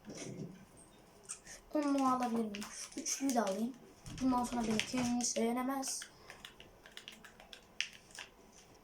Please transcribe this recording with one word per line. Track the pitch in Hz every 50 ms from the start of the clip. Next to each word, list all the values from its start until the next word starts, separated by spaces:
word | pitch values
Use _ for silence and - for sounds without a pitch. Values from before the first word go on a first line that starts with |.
| - - - - - - - - - - - - - - - - - - - - - - - - - - - - - - - - - - -
Onu | 302 285 285 277 277 269 262 254
alabilir | 254 247 233 226 226
miyim? | 226 208 202 208 208 -
Şu | - - - - - 277
üçlüyü | - - - - 262 277 240
de | 240
alayım. | 208 196 190 208 226 247 269 - - - - - - - - -
Bundan | 254 262 247 247 240
sonra | 233 247 240 220 214
beni | 220
kimse | 220 - - - 254 247 240 240 240 233 - - - 226
yenemez. | 226 233 254 254 262 277 269 269 - - - - - - - - - - - - - - - - - - - - - - - - - - - - - - - - - - - - - - - - - - - - - - - - - - - - - - - - - - -